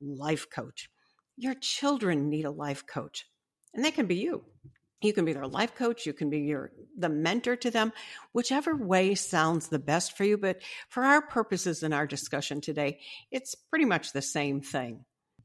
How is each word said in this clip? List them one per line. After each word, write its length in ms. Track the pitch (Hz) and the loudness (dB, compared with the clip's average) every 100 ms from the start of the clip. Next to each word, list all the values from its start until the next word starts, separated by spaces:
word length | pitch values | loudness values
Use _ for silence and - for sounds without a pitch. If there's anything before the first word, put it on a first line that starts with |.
life 480 | 143 135 151 156 - | -12 -6 -2 -2 -4
coach. 380 | - 117 - - _ _ _ _ - | -10 -10 -14 -18 _ _ _ _ -6
Your 180 | 254 | -4
children 760 | 262 - - 277 277 196 151 147 | -2 -4 0 2 2 2 2 2
need 160 | 151 | 0
a 60 | 151 | -2
life 360 | 151 147 139 - | -4 -4 -6 -6
coach, 400 | - 147 - - _ _ _ _ | -8 -6 -10 -14 _ _ _ _
and 100 | - | -2
that 100 | 302 | 0
can 120 | 311 190 | 2 0
be 100 | 180 | 0
you. 280 | 311 - - _ - _ _ _ | 0 -4 -8 _ -20 _ _ _
You 120 | 208 | 2
can 120 | 208 | 2
be 80 | 165 | 0
their 140 | 139 135 | 0 -2
life 300 | 160 233 - | -2 -2 0
coach. 300 | 240 233 156 | -2 0 -6
You 60 | |
can 180 | - 151 | -2 -2
be 100 | 151 | 0
your, 320 | 147 143 135 - - 269 | 0 -2 -6 -14 -18 -4
the 120 | 170 | 0
mentor 480 | 151 160 233 240 240 | 2 2 2 0 0
to 140 | 240 | 0
them, 220 | 226 220 - - - - | 2 0 -2 -14 -16 -4
whichever 420 | 240 - 269 320 | -2 2 0 2
way 400 | 302 196 185 190 | 0 4 4 6
sounds 540 | 196 - 175 160 165 - | 2 2 4 4 2 0
the 100 | 147 | -2
best 380 | 139 165 - - | 2 0 0 0
for 80 | |
you. 120 | 202 208 | 2 4
But 220 | 196 185 - - - | 2 -2 -8 -14 -8
for 160 | 247 | 0
our 180 | 269 294 | 6 6
purposes 600 | 294 233 214 180 180 160 | 4 -2 0 0 0 0
in 80 | 156 | 0
our 140 | 147 147 | 0 0
discussion 540 | 139 - 143 - 147 | -4 -4 -4 -2 -4
today, 400 | - 147 143 139 - - - | -4 0 -2 -2 -12 -18 -8
it's 240 | 262 - | -8 -8
pretty 300 | - _ 320 | -12 _ 2
much 280 | 262 170 - | 4 4 0
the 100 | 139 | -4
same 380 | - 156 143 139 | -2 -2 0 -2
thing. 440 | 139 139 123 120 - _ _ _ | -2 -4 -4 -10 -18 _ _ _